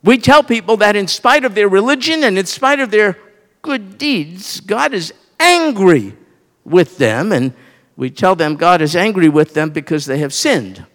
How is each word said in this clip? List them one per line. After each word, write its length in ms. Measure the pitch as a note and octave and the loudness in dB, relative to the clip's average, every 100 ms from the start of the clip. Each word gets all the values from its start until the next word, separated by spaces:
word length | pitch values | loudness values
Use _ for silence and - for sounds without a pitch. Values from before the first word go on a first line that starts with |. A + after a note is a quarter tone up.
We 160 | F#3 B3+ | 2 2
tell 240 | A#3 D4 | 4 4
people 340 | D4 A#3 F3+ A3 | 4 -4 -2 0
that 180 | G#3 G#3 | 2 0
in 120 | F#3+ | -2
spite 360 | - A#3+ D4 | -2 0 0
of 100 | B3+ | 0
their 140 | G3 G#3 | 0 2
religion 540 | F#3+ A3+ C#4+ D4+ D#4+ | 2 2 -2 -2 0
and 140 | C4+ F#3+ | 0 0
in 80 | F#3 | -4
spite 340 | - C4+ C#4+ | -2 -2 0
of 100 | B3+ | 0
their 280 | G#3+ G#3 F3 _ _ _ _ | 0 0 -2 _ _ _ _
good 360 | - C4+ G3 G3 | -8 -8 -8 -8
deeds, 640 | D4 A#3 D3 F3+ - - | -4 -4 -6 -12 -14 -14
God 320 | F#3 G#3+ D4 | -6 -2 -2
is 200 | G3+ D#3+ - _ _ | -4 -10 -16 _ _
angry 760 | E4+ F4 D#4+ G#3+ F#3+ D3+ G2+ - _ _ _ _ | 2 2 0 2 4 4 0 -16 _ _ _ _
with 340 | - E3+ E3+ - | 0 0 0 0
them, 340 | B2 A2 G3 | -2 0 -2
and 200 | D#3+ C3 B2 _ _ _ - | -2 -2 -8 _ _ _ -10
we 140 | B2+ | -10
tell 240 | C3+ F#3+ | -2 0
them 220 | F#3 D#3 D3+ | 2 -2 0
God 240 | E3 F3+ | 2 2
is 120 | D3+ | 2
angry 340 | E3+ G#3 F#3+ E3 | 0 -2 2 2
with 260 | D3 D3+ | 2 0
them 160 | D3+ D#3 | -2 -4
because 360 | D3+ C#3+ D#3 C#3 | -6 -6 -6 -4
they 120 | C3+ | -6
have 140 | D3 | -4
sinned 520 | - D4+ G#3 G2+ F#2+ - | -4 -2 -2 -4 -16 -20